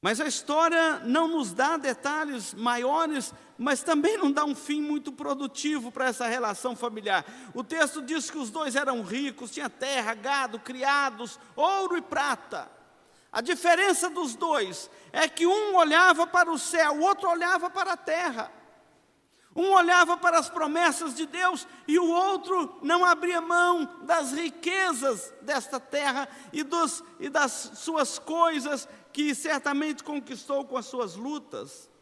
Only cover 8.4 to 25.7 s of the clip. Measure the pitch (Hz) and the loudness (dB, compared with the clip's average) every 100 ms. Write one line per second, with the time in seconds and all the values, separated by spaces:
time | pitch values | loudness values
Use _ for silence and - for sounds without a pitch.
8.4 | 240 311 302 247 285 247 190 226 285 220 | -8 -4 -2 0 0 -2 -4 -4 -6 -8
9.4 | 240 - 285 - 262 277 220 226 220 277 | -12 -10 -10 -8 -4 -2 -2 -6 -2 -2
10.4 | 262 220 - 254 254 285 277 214 233 - | -2 -6 -12 -4 0 2 0 -4 -12 -14
11.4 | - - 311 392 381 349 - 294 285 247 | -18 0 2 2 0 -4 -4 -2 -2 -2
12.4 | - - - - _ _ _ _ _ - | -6 -12 -12 -20 _ _ _ _ _ -6
13.4 | 240 339 349 339 392 359 359 330 302 226 | -2 0 4 6 6 4 0 -4 -6 -4
14.4 | 339 294 196 170 - - - - 311 - | 0 0 -2 -6 -14 -20 -8 0 0 2
15.4 | 339 403 415 370 320 311 370 320 339 349 | 2 2 2 4 6 8 8 6 4 4
16.4 | 339 320 - 330 311 294 349 392 392 339 | 4 2 -2 2 2 4 2 2 2 0
17.4 | 339 359 349 359 381 349 - 320 349 233 | 2 0 0 -4 -2 -4 -2 -2 -2 -4
18.4 | - - - _ _ _ _ _ _ _ | -10 -12 -20 _ _ _ _ _ _ _
19.4 | _ - 370 392 339 359 339 339 349 330 | _ -2 6 6 8 6 6 4 4 2
20.4 | 285 339 302 311 339 294 330 240 311 330 | 2 -2 -2 2 2 2 -6 -6 -8 0
21.4 | 370 339 - - - 311 349 339 381 381 | 0 0 -8 -16 0 2 4 2 2 0
22.4 | 339 381 302 - 285 349 359 339 349 349 | -2 -2 -2 -6 0 2 4 4 2 -2
23.4 | 330 349 349 349 294 - 269 339 277 277 | 0 2 4 2 0 -8 0 0 0 -4
24.4 | 330 - 339 381 381 269 277 214 - - | -6 -6 -4 0 0 0 -2 -2 -8 -14
25.4 | 220 277 - | -4 -4 -4